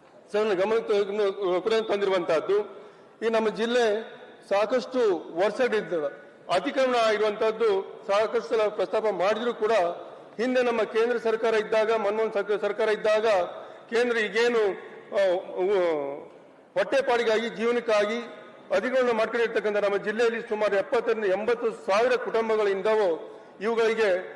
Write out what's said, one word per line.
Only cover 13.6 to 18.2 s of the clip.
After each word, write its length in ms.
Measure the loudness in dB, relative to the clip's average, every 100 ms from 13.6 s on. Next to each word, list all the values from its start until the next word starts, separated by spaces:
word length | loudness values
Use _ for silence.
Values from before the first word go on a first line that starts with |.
| -16 -18 -4
ಕೇಂದ್ರ 280 | 0 0 0
ಈಗೇನು, 420 | -2 0 2 2 0 -2 -10 -18 -6 0
ಆ, 200 | 2 0
ಉ-, 840 | -2 -4 0 2 2 0 -4 -8 -14 -20 -20 -20 -6 -4
ಹೊಟ್ಟೆಪಾಡಿಗಾಗಿ, 680 | 0 0 2 2 2 2 0
ಜೀವನಕ್ಕಾಗಿ 720 | -2 0 0 2 2 2 -2